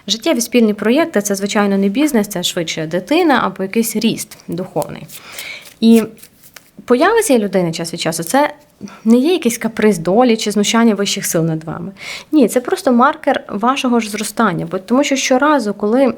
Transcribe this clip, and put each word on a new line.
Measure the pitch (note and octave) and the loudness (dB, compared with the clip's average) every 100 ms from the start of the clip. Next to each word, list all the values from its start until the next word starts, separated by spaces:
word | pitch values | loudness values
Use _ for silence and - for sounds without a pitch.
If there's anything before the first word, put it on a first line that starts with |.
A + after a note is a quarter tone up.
| - | -6
Життєві | A3 E4 B3 | -4 0 -2
спільні | A3+ B3 A3 | 0 2 2
проєкти — | G#3 G#3+ C4+ E4 G#3 | 2 0 0 2 0
це, | G3+ F#3+ | -2 -4
звичайно, | G3 G#3+ G3+ G3 | -2 0 0 2
не | G3 | 0
бізнес, | G#3+ D4+ A#3 G#3 | 0 0 0 -2
це | F3+ | -4
швидше | F3 F#3 D#3+ - D#3+ | -4 -4 -6 -6 -4
дитина | F3 F#3 D#4 E4+ B3 | -4 0 2 4 2
або | G3 F#3+ | 0 -4
якийсь | F#3+ A3+ A3+ A3 | -4 -2 -2 0
ріст | A3+ - - - - | -2 -2 -8 -16 -10
духовний. | E3 F#3 D#3+ - D#3 D#3 - - - - - - - | -8 -6 -6 -6 -10 -16 -20 -18 -16 -14 -14 -18 0
І | A3+ A3+ G#3+ - - _ - - _ - - | 6 6 4 -8 -20 _ -20 -20 _ -18 -2
поява | B3 F4 A4+ | 2 4 2
цієї | G#4 B3 G3+ | 2 2 2
людини | F#3 E3+ | 0 -2
час | E3 E3 | -4 -8
від | F3 | -4
часу — | D#3+ E3 | -4 -4
це | E3 - - - _ _ - - A3 | -2 0 0 -4 _ _ -20 -6 2
не | A#3+ | 4
є | D4 | 4
якийсь | F#4 A#3 A#3 | 2 0 -2
каприз | A3 - G#3+ F3+ | -6 0 2 2
долі | E3 G3+ B3+ A3+ | 2 2 4 2
чи | G#3 | 0
знущання | G#3 G3+ A3+ A#3 G3+ | 0 0 2 2 2
вищих | G3+ G3+ - | -2 -4 -2
сил | F3 | -2
над | E3 D#3+ | 0 -4
вами. | D#3+ D#3+ F3 - - - - | -6 -10 -12 -14 -14 -14 -2
Ні, | D4+ A3 | 2 4
це | B3+ | 2
просто | B3 F#4 D#4+ | -2 -2 0
маркер | A#3+ C4+ D#4 - B3+ - | 4 2 2 -2 -2 -4
вашого | G3+ A#3 C#4 B3+ A#3+ | -4 -2 0 0 0
ж | G#3+ | -2
зростання. | G#3 G#3 - A3 D#3+ E3 | -6 -8 -2 0 0 -4
Бо, | F#3 | -8
тому | - B3 | 0 0
що | C#4+ C4+ | 2 0
щоразу, | - B3+ D4 C#4+ G#3 | 2 2 4 2 0
коли | G3+ G#3 A#3+ C4 | -4 0 2 2